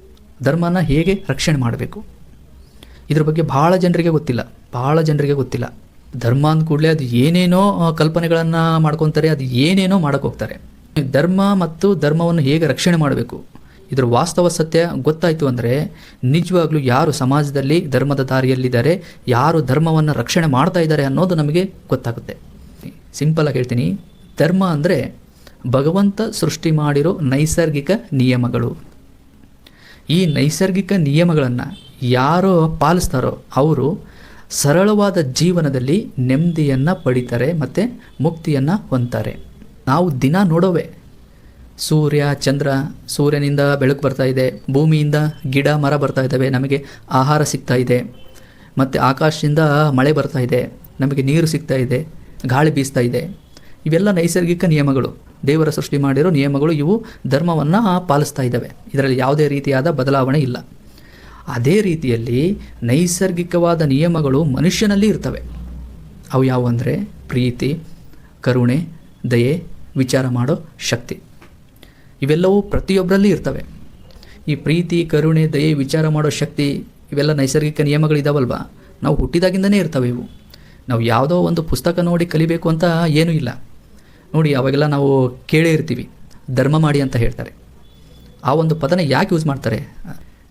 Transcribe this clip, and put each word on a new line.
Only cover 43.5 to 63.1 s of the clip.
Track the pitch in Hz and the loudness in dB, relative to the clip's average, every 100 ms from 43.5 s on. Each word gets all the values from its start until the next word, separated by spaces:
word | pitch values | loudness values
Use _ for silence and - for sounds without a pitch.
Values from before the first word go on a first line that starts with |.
| 143 | 0
ಬೆಳಕು | 143 139 131 139 | 2 2 0 0
ಬರ್ತಾ | 156 - | -2 0
ಇದೆ, | 135 131 127 - - | -2 0 0 -2 -2
ಭೂಮಿಯಿಂದ | 135 156 156 151 147 151 147 131 | 0 2 2 2 0 -2 -4 -4
ಗಿಡ | 135 143 | 0 2
ಮರ | 151 143 143 | 2 0 0
ಬರ್ತಾ | 139 131 | 0 -2
ಇದ್ದಾವೆ, | 131 131 131 | -2 0 0
ನಮಗೆ | 131 135 135 135 - - | 0 -2 -4 -6 -18 -4
ಆಹಾರ | 131 131 151 | 0 2 2
ಸಿಗ್ತಾ | 147 - - | 0 -4 -2
ಇದೆ, | 127 123 123 117 - - - - - - - | 0 2 0 -2 -14 -20 -20 -20 -20 -10 -2
ಮತ್ತೆ | 131 147 | -2 0
ಆಕಾಶದಿಂದ | 131 135 156 156 151 147 156 143 151 131 | 0 2 0 0 0 2 2 4 2 2
ಮಳೆ | 135 | 2
ಬರ್ತಾ | 147 135 135 | 2 0 -2
ಇದೆ, | 123 127 - - - - | -2 -2 -4 -10 -16 -4
ನಮಗೆ | 165 143 | -2 0
ನೀರು | 135 156 160 | 0 2 0
ಸಿಗ್ತಾ | 160 - | -2 -2
ಇದೆ, | 135 120 123 160 - - - 131 | -2 0 -2 -4 -14 -20 -10 -2
ಗಾಳಿ | 127 156 | 2 2
ಬೀಸ್ತಾ | 139 131 135 | 2 -2 0
ಇದೆ. | 120 156 180 196 - - - - - | 0 -2 -6 -12 -20 -20 -20 -10 -2
ಇವೆಲ್ಲ | 160 208 | 0 2
ನೈಸರ್ಗಿಕ | 185 170 180 170 175 | 0 0 0 0 0
ನಿಯಮಗಳು, | 180 156 143 135 - - - - 131 | 2 2 2 0 -2 -6 -20 -8 0
ದೇವರ | 156 151 | 2 2
ಸೃಷ್ಟಿ | 147 143 143 | -2 -4 -2
ಮಾಡಿರೋ | 139 135 147 | 0 2 2
ನಿಯಮಗಳು. | 139 139 139 151 | 2 0 0 0
ಇವು | 160 143 196 147 - 131 | 0 0 -2 -4 -10 -2
ಧರ್ಮವನ್ನ | 139 175 165 143 196 220 180 180 | 0 0 0 0 2 2 0 0
ಪಾಲಿಸ್ತಾ | 143 147 - | 0 0 -2
ಇದ್ದಾವೆ, | 127 117 - - - | -4 -4 -6 -14 -10
ಇದರಲ್ಲಿ | 135 135 127 | -2 0 0
ಯಾವುದೇ | 127 151 151 | 0 2 0
ರೀತಿಯಾದ | 139 139 131 151 | 0 -2 0 0
ಬದಲಾವಣೆ | 147 131 139 131 143 | -2 0 0 2 0
ಇಲ್ಲ. | 127 120 - - - - - - - - - | 0 -4 -12 -20 -20 -20 -20 -20 -20 -20 -10
ಅದೇ | 120 123 202 | -4 2 2
ರೀತಿಯಲ್ಲಿ | 208 156 143 117 117 120 165 208 - - | 2 -2 -2 -2 -2 0 0 -2 -10 -8
ನೈಸರ್ಗಿಕವಾದ | 117 127 175 | 0 2 2